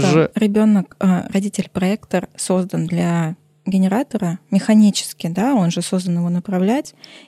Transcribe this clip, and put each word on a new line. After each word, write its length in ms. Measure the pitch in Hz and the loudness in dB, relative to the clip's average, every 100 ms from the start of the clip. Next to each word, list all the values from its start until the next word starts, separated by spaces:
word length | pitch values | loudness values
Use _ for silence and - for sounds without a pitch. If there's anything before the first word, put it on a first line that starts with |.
| 143 | 4
что 240 | 156 151 | 4 2
ребёнок, 600 | - 214 208 214 202 - - | 0 0 2 4 2 0 -2
а, 260 | 190 180 - | 0 0 0
родитель-проектор 920 | 196 202 - - 185 185 214 - 180 - - | -4 -2 -6 -6 -2 -2 -2 -4 -6 -4 -8
создан 480 | - 185 185 165 160 | -2 -2 -2 -4 -2
для 480 | 175 175 170 160 175 _ _ 196 | -2 0 0 -2 -6 _ _ -2
генератора 680 | 190 185 208 285 214 175 175 _ | 0 2 0 -4 -4 -4 -6 _
механически, 760 | 196 - 214 208 - - - 165 | -2 4 4 4 2 -6 -8 -6
да, 280 | 180 247 | -2 0
он 160 | 247 170 | 0 0
же 100 | 175 | -2
создан 360 | - 185 180 170 | -4 -4 -2 -2
его 120 | 175 | -2
направлять, 640 | 175 208 185 190 277 - - - - | -4 -4 -2 0 -2 -6 -16 -20 -20